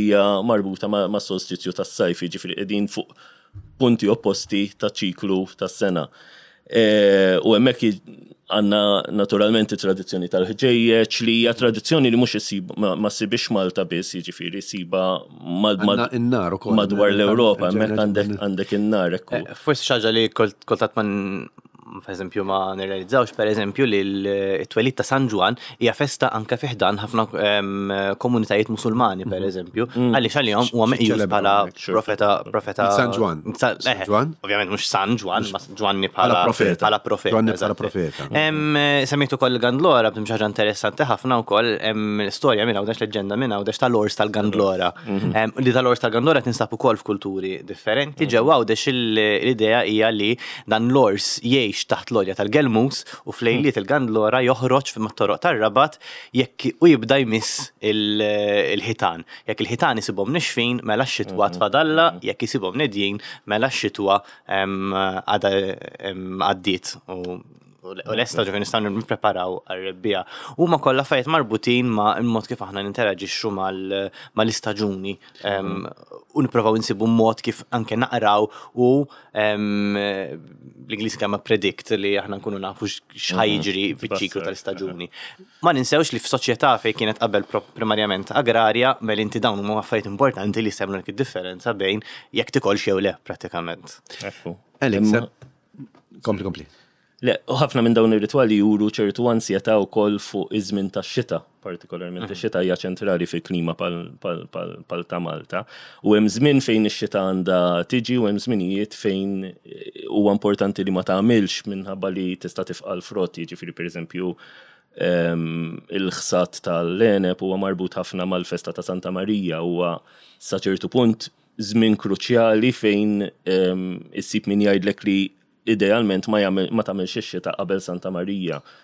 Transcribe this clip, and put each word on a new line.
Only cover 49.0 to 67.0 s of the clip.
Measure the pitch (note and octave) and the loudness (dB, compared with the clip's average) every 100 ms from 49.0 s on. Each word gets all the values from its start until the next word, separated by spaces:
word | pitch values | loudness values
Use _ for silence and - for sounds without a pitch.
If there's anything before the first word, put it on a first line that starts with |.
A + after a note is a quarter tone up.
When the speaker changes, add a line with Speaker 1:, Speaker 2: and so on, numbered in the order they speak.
| A#2 A2 | 2 2
Speaker 3:
l-idea | G#2+ G2+ A2 B2 G#2+ A#2 G2 | 4 4 2 2 4 4 4
hija | G#2+ A2 | 4 2
li | A2 G2+ A#2+ - - - | 2 0 0 -4 -14 -2
dan | A2 A#2 | 0 4
l-ors | C3+ A#2 G2+ - - | 6 4 4 -2 -2
jgħix | A#2 C3+ A2+ - - | 2 2 2 -2 -2
taħt | G#2+ - | -4 0
l-għolja | A#2 F#2+ F#2+ | 0 0 -2
tal-Gelmus | G2+ C3 C#3 A2 C3 - - - - | 2 4 4 4 2 0 -10 -16 -14
u | |
fl-lejliet | - A#2 B2 D3 A#2+ | -2 0 2 2 0
il-Gandlora | F#2+ C#3+ B2 G#2+ G#2+ B2 | 0 0 2 2 2 4
joħroġ | B2+ B2 B2+ C3 C3+ | 2 2 4 2 2
fi | - | -6
mat-toroq | G#2+ - G2+ G2 | -6 0 0 2
tar-Rabat | F3 B2+ G#2+ G#2 D3+ - - - - | 0 2 2 4 2 0 -18 -18 -6
jekk, | B2 A#2+ - B2+ - | -2 -2 -2 -6 4
u | E3+ | 6
jibda | C#3 A2+ C#3 | 6 6 2
jmiss | B2 A2 - - - _ | 4 0 0 -4 -6 _
il-, | G#2+ G#2+ G#2 G#2 G#2 G#2 G#2 G2+ D2 | -2 0 0 0 0 0 2 2 2
il-ħitan. | G#2 A2 A2+ G2 E2 - - - | 0 -2 -2 -2 -2 -12 -16 -10
Jekk | G#2+ | -6
il-ħitan | G#2+ A#2 E3 A2+ | -4 0 0 0
isibhom | - G2 G2 | -2 -4 -2
nixfin, | E3 - - A#2+ B2 | -2 -2 -2 0 -2
mela | - G#2+ B2 | -2 0 0
x-xitwa | - G2+ F#2+ G2+ | -2 -4 0 0
Speaker 1:
Mhm. | F2+ | 2
Speaker 3:
tfadalla, | G#2+ C3 D#3+ D#3 E3 | 0 2 2 2 2
Speaker 1:
Mhm. | - | 0
Speaker 3:
jekk | G#2+ G2 | -6 -4
isibhom | A#2 C3 F#2+ G#2+ | -4 -2 -2 -2
nedjin, | D3 G2+ G2 G2+ - - - | -2 0 -2 -2 -10 -18 -4
mela | G#2+ B2+ | 0 0
x-xitwa, | - G#2+ - G2 G2 - - - | 0 -4 -2 2 2 0 -18 -6
em, | F#2+ G2 G2 G2 | -2 -2 -2 -4
għada, | F#2+ F#2+ F#2 - G#2 G2 G2 F#2+ - - - | -2 -2 -2 -2 0 2 0 -2 -8 -12 -12
em, | G2 F#2 F#2 F#2 | -10 -10 -10 -2
għaddiet | F#2+ F#2+ F#2 F2+ - E2 | -2 0 -2 -4 -6 -14